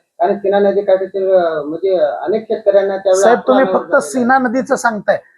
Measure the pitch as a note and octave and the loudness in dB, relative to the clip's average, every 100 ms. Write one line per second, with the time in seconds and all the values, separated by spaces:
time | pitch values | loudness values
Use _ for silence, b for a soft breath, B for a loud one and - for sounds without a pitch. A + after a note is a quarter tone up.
0 | _ - F3 G3+ G3+ G3 G3+ G3 G3+ F#3+ | _ -4 -2 -2 0 2 2 0 0 0
1 | F#3+ G3 F#3+ F#3+ E3+ D#3+ D3 E3 F#3+ F#3 | 0 -4 0 2 0 -4 -6 -4 0 0
2 | D3+ - D3+ F3 - G#3+ G3+ G3 G3 F#3+ | 0 -2 -4 -4 -4 -4 2 2 2 -2
3 | F#3+ F#3 G3+ A#3 - C4 C4+ F#3 - C#4+ | 0 2 4 2 2 2 2 0 0 -2
4 | C#4+ C4+ A#3+ C4 B3+ B3+ B3 C4 A#3+ G#3 | 0 -2 0 2 0 -4 -2 -2 -2 -4
5 | G3 F3 b | -2 -2 b